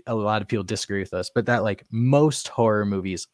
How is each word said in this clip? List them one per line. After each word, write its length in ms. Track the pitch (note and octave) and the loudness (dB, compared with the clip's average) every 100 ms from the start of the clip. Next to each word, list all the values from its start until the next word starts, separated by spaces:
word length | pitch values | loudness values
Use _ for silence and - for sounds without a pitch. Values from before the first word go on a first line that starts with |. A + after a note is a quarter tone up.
| - | -6
a 80 | A2 | -2
lot 260 | G#2 G#2+ | 0 -2
of 40 | G2 | -2
people 140 | A2 F#2 | -4 -4
disagree 340 | G#2+ - G2 | -6 -4 -6
with 120 | F#2 | -4
us, 160 | F2+ - | -6 -4
but 120 | A#2+ A2 | -2 0
that, 160 | A#2+ | 0
like, 220 | G#2+ G2 - | 0 -2 -6
most 580 | A2+ B2+ C#3+ D3+ - - | 0 4 6 4 2 -6
horror 360 | - A2+ G#2 G2+ | 2 4 4 0
movies 420 | G2 F#2+ F2 - | -2 -2 -6 -8